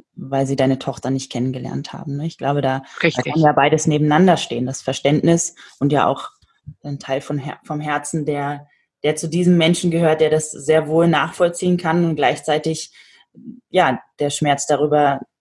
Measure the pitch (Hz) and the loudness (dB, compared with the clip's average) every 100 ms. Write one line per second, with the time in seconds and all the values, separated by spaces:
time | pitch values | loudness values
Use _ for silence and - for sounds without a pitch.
0 | _ - 135 135 135 135 131 131 - 135 | _ -16 -6 -2 -2 0 0 0 -4 -6
1 | 127 135 - 120 127 131 127 139 151 - | -4 -4 -4 -4 -4 -4 -8 -8 -10 -12
2 | 147 143 160 - 139 143 135 131 - - | -8 -8 -8 -6 -2 0 0 -2 -6 -4
3 | 170 - 135 160 151 143 143 156 - 151 | -2 -2 -2 2 4 4 4 2 2 2
4 | 151 151 185 165 - 120 127 135 - 139 | 2 4 4 2 0 -4 -6 -6 -6 -2
5 | 139 147 165 170 - - - - 139 143 | 0 2 4 2 0 -10 -20 -4 0 2
6 | 90 135 - _ _ _ - - 143 143 | 2 0 -6 _ _ _ -20 -14 -10 -10
7 | - 135 - 147 135 - - 151 151 147 | -6 -6 -4 -6 -6 -12 -10 -8 -4 -4
8 | - 160 147 143 143 143 143 _ _ _ | -4 -4 -4 -4 -4 -8 -12 _ _ _
9 | 147 156 160 165 180 175 160 175 180 165 | -2 -2 -2 0 4 4 4 2 0 2
10 | 165 160 156 156 - - 139 156 151 160 | 2 4 4 2 -2 -4 0 2 2 2
11 | 170 151 160 - 175 170 180 175 165 170 | 4 4 0 0 0 0 0 0 2 0
12 | 170 151 127 143 - 151 160 156 - _ | 0 2 0 0 -2 -2 -2 -4 -8 _
13 | - _ _ - - - _ 180 156 123 | -20 _ _ -20 -20 -20 _ 2 2 0
14 | - - 143 - 147 139 - 143 147 147 | -6 -6 -4 -2 0 0 0 0 2 2
15 | 147 135 - _ | 2 0 -6 _